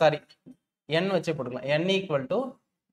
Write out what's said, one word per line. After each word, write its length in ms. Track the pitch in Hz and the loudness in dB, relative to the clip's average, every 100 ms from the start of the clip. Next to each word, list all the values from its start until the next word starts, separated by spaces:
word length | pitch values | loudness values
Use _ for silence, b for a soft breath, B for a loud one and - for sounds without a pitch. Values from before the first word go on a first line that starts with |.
sorry, 160 | 156 147 _ _ - - _ _ - 156 | 2 2 _ _ -20 -20 _ _ -4 0
N 20 | 190 185 | 0 0
வச்சே 180 | 170 151 | -2 -4
போட்டுக்கலாம். 300 | 123 127 131 151 | -4 -6 -2 0
N 60 | 180 190 | 2 0
equal 280 | 190 143 131 | 0 -4 0
to 80 | 196 254 - _ _ _ | -2 -4 -8 _ _ _